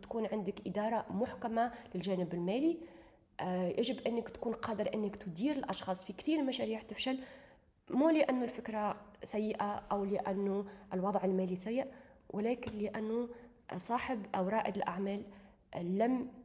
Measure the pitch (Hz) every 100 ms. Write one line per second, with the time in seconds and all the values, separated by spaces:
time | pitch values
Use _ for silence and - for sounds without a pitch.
0 | - 226 220 220 185 196 - 196 214 226
1 | - 185 247 - 233 226 240 240 - 185
2 | 180 185 175 175 175 226 320 330 - -
3 | - - _ - 185 180 180 - 240 247
4 | - 233 226 - 233 220 - 208 214 214
5 | 208 208 196 165 254 285 - 190 - 185
6 | - 190 - 311 269 254 220 220 - 208
7 | 262 262 262 - - - _ _ - 254
8 | 311 311 285 254 240 247 233 214 208 -
9 | - - - 214 214 - 202 208 - 202
10 | 196 202 - 196 196 196 202 - - 185
11 | 190 202 190 190 185 185 220 240 269 -
12 | - - - 196 220 240 226 214 202 220
13 | 214 226 240 - - - - 185 - 240
14 | - 247 196 - 185 214 - 196 - 175
15 | 196 202 - - - - - - 175 190
16 | 233 254 254 -